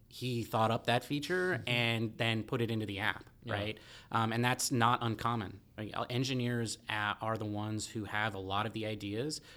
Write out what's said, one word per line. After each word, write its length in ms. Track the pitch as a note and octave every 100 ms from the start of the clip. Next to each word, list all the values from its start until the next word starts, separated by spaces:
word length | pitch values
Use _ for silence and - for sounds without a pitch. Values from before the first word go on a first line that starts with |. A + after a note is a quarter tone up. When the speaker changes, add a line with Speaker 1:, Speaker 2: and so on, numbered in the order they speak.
| -
Speaker 1:
he 340 | - B2 A#2
thought 280 | G#2+ A2+ A2
up 160 | A2 -
that 160 | B2
feature 560 | - C#3+ D3 F3+ F#3 F3+
Speaker 2:
Mm-hmm. 100 | -
Speaker 1:
and 480 | A#2+ A#2 A2+ A2+ -
then 240 | A#2 A2+
put 180 | G#2+ B2+
it 120 | A2+
into 160 | A2+ G#2
the 100 | G2
app, 240 | G#2 - - -
Speaker 2:
Yeah. 100 | -
Speaker 1:
right? 240 | G2+ G#2 G#2+ - - -
Um, 220 | A2+ A2+
and 100 | A2+
that's 280 | B2 A#2+ -
not 280 | B2+ A#2 B2
uncommon. 560 | A#2 G#2+ A#2 A#2 F#2+ G2+ - -
Like, 140 | G#2
uh, 120 | - A#2
engineers 720 | B2 B2+ B2+ A#2+ A#2+ A2 - -
a-, 260 | G#2+ G#2 G2+
are 160 | A2 A2
the 80 | G#2+
ones 400 | G#2 G#2+ G#2+ -
who 200 | A2+ G2
have 280 | G#2+ A2
a 60 | G2
lot 260 | F#2+ G2 A2
of 80 |
the 140 | A2 G#2+
ideas 540 | G#2+ G2+ G#2+ D3 D3+ -